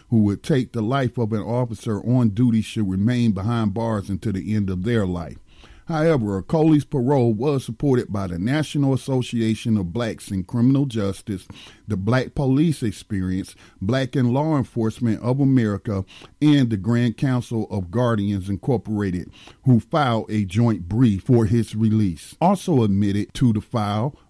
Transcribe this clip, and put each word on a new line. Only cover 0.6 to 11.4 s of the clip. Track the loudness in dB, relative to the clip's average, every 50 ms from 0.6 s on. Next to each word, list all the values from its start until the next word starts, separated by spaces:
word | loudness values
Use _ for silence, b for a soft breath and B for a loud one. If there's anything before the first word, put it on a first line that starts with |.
| 0 -2
the | -4 -4
life | -2 -2 0 0 -2 -2 -2 -4
of | -4 -2 -2
an | -4
officer | -4 -4 -2 -2 -2 -4 -6 -8 -6 -4 -4 -4
on | 0 0 2 4 4 2
duty | 2 2 2 2 2 2
should | 0 -2 -4 -4 -2 -2
remain | 0 0 2 2 2 2 2 2 0
behind | 0 -2 -2 -2 0 0 -2 -2
bars | -2 -2 -2 -2 -4 -4 -6
until | -6 -6 -4 -4
the | -4 -4 -4 -2 -2
end | -2 -2 -2
of | -4 -4 -2
their | 0 0 0 0
life." | 0 -2 -4 -6 -10 -14 -18 -20 b b b b b b b b b
However, | -2 2 2 4 4 2 2 0 -2 -4
Acoli's | -2 0 2 4 4 6 6 4 2
parole | 0 -2 -2 0 2 2 4 4 4 2
was | 2 0 0 0 -2 -2
supported | -6 -6 -2 0 2 2 2 0 -2
by | -4 -6 -6 -6
the | -4 -4
National | -2 0 0 0 -2 -2 -2 0 0 2 0
Association | 0 -2 -2 -2 -2 -2 -2 -2 -2 0 0 0 -2 0 0 0 0
of | 0 -2 -4
Blacks | -4 -6 -6 -6 -8 -10 -8
in | -6 -6 -6
Criminal | -4 -2 2 2 4 4 2 2
Justice, | 0 -2 -2 -2 -2 -4 -6 -8 -8 -8 -8